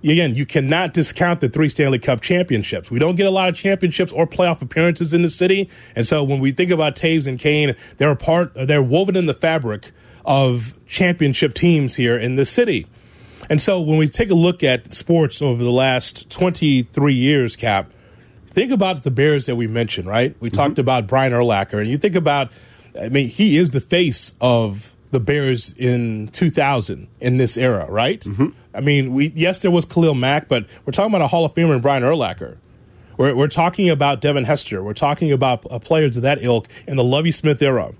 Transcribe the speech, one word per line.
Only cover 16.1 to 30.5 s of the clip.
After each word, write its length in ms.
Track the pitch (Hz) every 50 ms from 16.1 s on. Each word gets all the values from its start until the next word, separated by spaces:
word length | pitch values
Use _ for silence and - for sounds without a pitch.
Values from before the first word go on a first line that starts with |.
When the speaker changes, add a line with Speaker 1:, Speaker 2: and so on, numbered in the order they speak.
| - - - _
Speaker 1:
twenty-three 840 | - - 180 180 175 - 165 151 139 127 120 - - - 139 147 135
years, 400 | 127 123 139 151 139 123 113 -
Cap, 360 | - - 113 101 98 - - _ - _ - - - - _ _ - -
think 260 | - - 180 233 240
about 300 | 269 208 196 185 185 143
the 100 | - 143
Bears 360 | 127 113 139 151 151 139 127
that 80 | - 123
we 100 | 120 120
mentioned, 420 | 107 110 117 117 107 - - 87
right? 280 | 92 104 117 123 135 - -
We 100 | 117 117
Speaker 2:
Mm-hmm. 60 | -
Speaker 1:
talked 220 | - 143 147 147
about 300 | - 131 123 131 123 107
Brian 260 | 98 - 131 135 131 120
Urlacher, 460 | 120 120 120 107 98 98 - - 104
and 100 | 104 110
you 80 | 127
think 160 | 147 - 208 170
about, 380 | 180 160 147 143 143 135 117 - - - - - - - - _ -
I 100 | - 113
mean, 200 | 131 143 139 120
he 280 | - - 208 214 147
is 140 | 156 180 156
the 100 | 127 135
face 520 | - _ - 175 180 156 113 - - - - _
of 560 | 123 127 120 117 113 107 98 101 - - _ _ _ -
the 80 | - 131
Bears 540 | 113 120 143 147 139 131 127 117 - - -
in 500 | - 131 123 123 120 120 117 110 110 107 110
two 200 | - - 180 160
thousand 580 | - - 117 139 139 123 95 - 98 - - - _ _
in 180 | - 127 127
this 200 | 127 131 117 -
era, 280 | 113 131 127 117 95 78 -
right? 320 | 95 107 120 131 123 -
Speaker 2:
Mm-hmm. 260 | - - 98 98 139 175 - - - _ -
Speaker 1:
I 80 | 98
mean, 320 | 135 147 143 143 131 131 123
we, 180 | 135 143 160 151
yes, 240 | 160 160 180 185 -
there 120 | - 185
was 140 | 175 175 165
Khalil 300 | - - 175 165 160 143
Mack, 320 | 127 123 131 143 156 -
but 160 | -